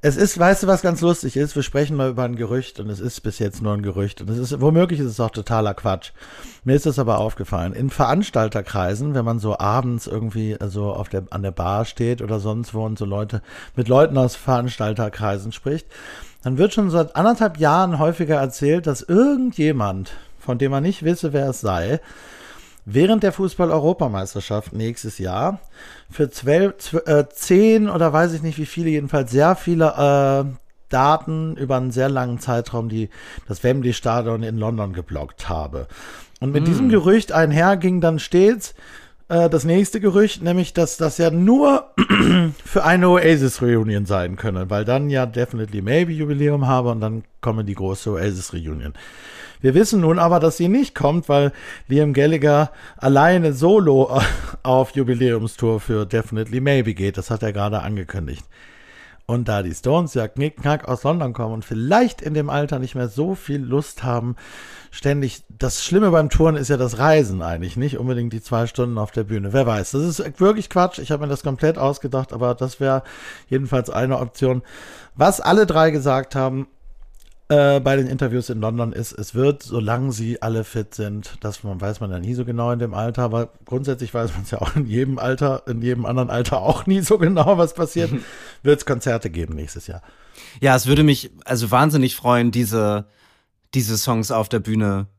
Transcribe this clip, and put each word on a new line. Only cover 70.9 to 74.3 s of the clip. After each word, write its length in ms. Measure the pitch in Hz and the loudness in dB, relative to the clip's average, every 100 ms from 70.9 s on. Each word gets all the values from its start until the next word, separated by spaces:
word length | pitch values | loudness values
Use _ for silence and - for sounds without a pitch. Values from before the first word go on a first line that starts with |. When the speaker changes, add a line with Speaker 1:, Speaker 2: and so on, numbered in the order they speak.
| - | -2
Speaker 1:
ich 120 | 139 | -6
habe 140 | 151 | -4
mir 40 | 147 | -4
das 140 | 139 | -4
komplett 340 | 151 131 151 165 | -4 0 0 2
ausgedacht, 560 | 135 143 139 131 131 | 0 -2 -4 -6 -6
aber 220 | - 123 | -4 -2
das 260 | 120 131 - | -2 -4 -2
wäre 220 | 135 135 - - - - - | -2 0 -4 -18 -18 -20 -4
jedenfalls 420 | 131 135 131 120 | -4 0 -2 -2
eine 280 | - 127 131 | -2 -2 -2
Option. 440 | 123 | -4